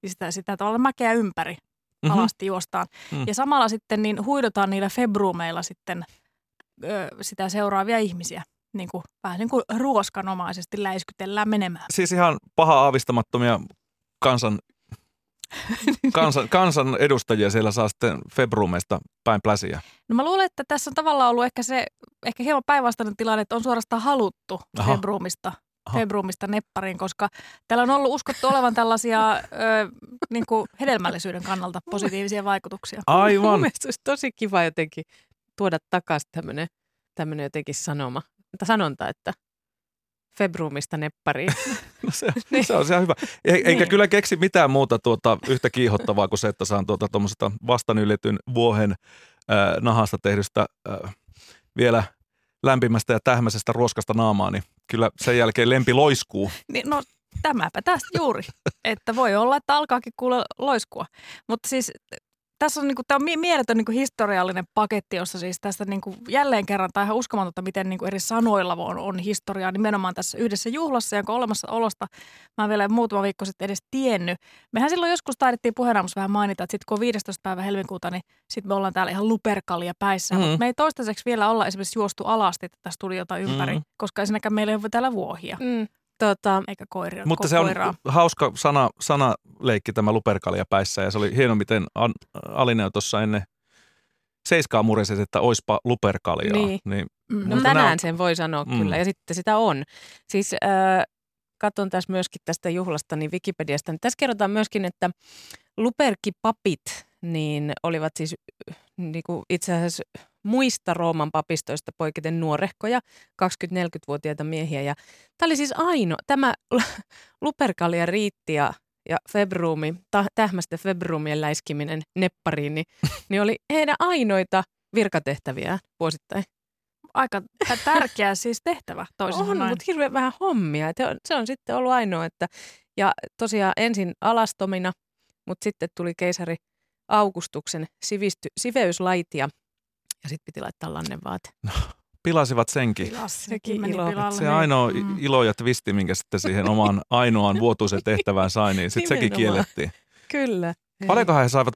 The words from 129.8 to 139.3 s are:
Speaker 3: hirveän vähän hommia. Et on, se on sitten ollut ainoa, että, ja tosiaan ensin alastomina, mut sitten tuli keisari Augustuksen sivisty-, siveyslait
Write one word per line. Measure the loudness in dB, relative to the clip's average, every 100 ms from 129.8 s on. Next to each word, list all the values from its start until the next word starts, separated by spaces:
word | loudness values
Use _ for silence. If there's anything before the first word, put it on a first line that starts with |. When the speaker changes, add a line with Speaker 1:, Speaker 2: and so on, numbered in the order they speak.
| -2
Speaker 3:
hirveän | 0 0
vähän | 0 -2 -2
hommia. | 0 2 0 0 -2
Et | -2
on, | -4 -4 -4
se | -4
on | -2
sitten | -8 -4 -2
ollut | 2
ainoa, | 2 2 -2
että, | -4 -6 -8 -8 -20 -20 _ -2
ja | 0 0 -6 -8
tosiaan | -4 0 0 2
ensin | 0 0 -4 -2
alastomina, | 0 2 0 -2 -4 -4 -4 -8 _ _ _ _ -12
mut | -6
sitten | -6 -4 -8 -6
tuli | -8 -2
keisari | -2 -2 -6 -8 _ _ _ _ 0
Augustuksen | 2 2 0 -10 -10 -8 -8 -10 _ -6
sivisty-, | -2 -2 -4 -10 -6
siveyslait | -4 0 0 0 0 0 -2